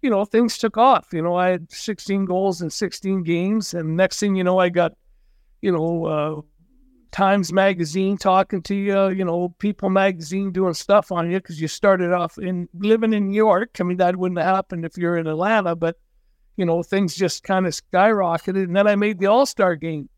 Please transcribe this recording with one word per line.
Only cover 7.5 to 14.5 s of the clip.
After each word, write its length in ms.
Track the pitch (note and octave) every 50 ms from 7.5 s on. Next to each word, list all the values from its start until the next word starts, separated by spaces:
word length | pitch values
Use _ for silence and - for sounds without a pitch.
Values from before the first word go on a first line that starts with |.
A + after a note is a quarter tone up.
Magazine 680 | E3 F#3+ F#3+ G3 F#3+ F3 E3+ D3+ D3+ F#3+ F#3+ G3 G3+
talking 440 | - - F#3+ F#3 F#3+ F#3+ _ - F#3+ D#3+
to 100 | - G3
you, 360 | G3+ G3 G3+ G3 G3 G3 F#3+
you 160 | F#3+ F#3+ F#3+
know, 240 | F3 E3 F3 F3+ F3+ F3 _
People 300 | - G#3 G3+ - - F#3+
Magazine 640 | F#3+ F#3+ F#3+ G3 F#3+ E3 D#3+ D3 F3+ G3 G3 G3 F3
doing 200 | F#3 F#3+ F3+ E3
stuff 380 | - - - G3+ G#3 - -
on 180 | F#3 E3+ E3 E3+
you 120 | F3 F#3+
'cause 180 | - - E3+ D3+
you 80 | D#3+
started 460 | D3+ - - - G3+ F#3+ F#3 F3+ F3 F3+
off 240 | F3+ F3 D#3+ -
in, 320 | - G3 F3+ F#3 F3 F3 - -
living 380 | E3+ G3 G#3 A3 A3+ A3 A3
in 160 | A3 G#3 G3+
New 80 | G3 G3
York. 400 | G#3 A3 A3 F#3 F#3 A3+ A#3 _ -
I 20 | F3+
mean, 140 | F3+ F3+
that 180 | F3+ F#3 F3+ F#3
wouldn't 240 | F#3 F3+ F#3 F3+ F3
have 160 | D#3 F3+